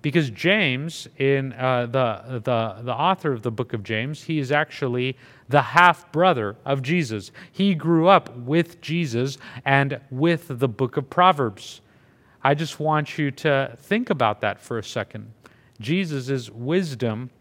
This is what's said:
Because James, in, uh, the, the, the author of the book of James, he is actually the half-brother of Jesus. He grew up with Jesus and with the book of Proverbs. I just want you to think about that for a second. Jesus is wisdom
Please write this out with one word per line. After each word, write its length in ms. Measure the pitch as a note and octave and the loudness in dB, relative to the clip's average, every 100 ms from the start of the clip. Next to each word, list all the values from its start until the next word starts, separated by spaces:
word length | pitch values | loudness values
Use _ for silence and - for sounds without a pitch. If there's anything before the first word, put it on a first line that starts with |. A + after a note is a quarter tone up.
Because 260 | D3+ E3 C#3 | 2 0 0
James, 760 | G#2 E3+ G#3 E3 B2+ D#3+ - - - | -2 0 2 2 0 -6 -10 -16 -2
in, 360 | C#3 C#3 C3+ | 0 2 -2
uh, 340 | A#2+ B2+ B2 A#2+ | -4 0 0 0
the, 520 | C3 B2 G2+ B2 B2+ | 0 0 -2 -8 -8
the, 400 | A#2+ A#2 A2+ G2 | -2 0 -2 -6
the 100 | A#2+ | -8
author 400 | A#2+ E3 F#3 D#3 | -2 0 0 -2
of 80 | B2 | -4
the 100 | A#2+ | -4
book 220 | A2 A#2+ | -6 -6
of 80 | A2+ | -8
James, 400 | G2 A2 B2+ D3+ | -4 -4 -4 -8
he 160 | - D#3 | -6 -4
is 140 | C3 | 0
actually 680 | D3 D#3 - C3+ B2 B2+ C3 - - - | -2 -2 -4 -4 -2 -4 -6 -16 -20 0
the 140 | D3 | 2
half-brother 920 | A#2+ D#3 F3+ D#3+ - D3+ F#3 C3+ G#2 G#2 | 4 8 8 6 -4 2 4 4 -2 -6
of 200 | - C#3 | -4 -2
Jesus. 480 | B2+ F3 C3+ G#2+ F#2+ - - | 0 -2 -2 -6 -8 -20 -18
He 220 | - G3 | -2 0
grew 340 | E3+ D3+ E3+ E3+ | 0 2 4 6
up 300 | F#3+ - B2 | 4 4 -12
with 420 | A#2+ D#3+ E3 - | 0 0 0 -6
Jesus 580 | - E3 D#3 A#2 C3+ C3+ - B2+ C#3 | -6 -2 -2 -2 -2 -6 -16 -6 2
and 340 | C#3 C#3 C3 - | 4 4 -4 -10
with 340 | C3 E3 E3+ - | 0 0 0 -4
the 200 | B2 C3 | -2 -2
book 280 | G#2 B2+ - | 0 -2 -2
of 140 | B2+ | -4
Proverbs. 720 | - F3+ D3+ B2 G2 - - _ _ _ _ _ _ | 4 6 6 -2 -4 -18 -20 _ _ _ _ _ _
I 100 | C3+ | 0
just 260 | D3 D#3+ - | 0 -2 -4
want 380 | D3+ D3+ D3 - | 0 0 -2 -4
you 140 | C#3+ | -4
to 440 | C3+ D#3 C#3 C3+ A#2 | -2 0 0 -2 -8
think 300 | - G#3+ B3 | -4 -4 -2
about 300 | D#3+ A2+ G#2+ | 0 0 0
that 200 | G#2 G2 | -4 -4
for 160 | - A#2 | -8 -8
a 60 | |
second. 500 | G#2 A#2+ G#2 A2 G#2+ - - _ _ - | -6 -8 -8 -10 -16 -20 -20 _ _ -12
Jesus 480 | A2+ F3 F3+ C#3 B2+ | -4 -2 -2 -6 -4
is 200 | C#3 A#2 | -6 -6
wisdom 840 | A2 B2+ F3 F3 B2 A#2+ G#2+ B2+ _ | -10 -2 -2 -2 -4 -4 -4 -10 _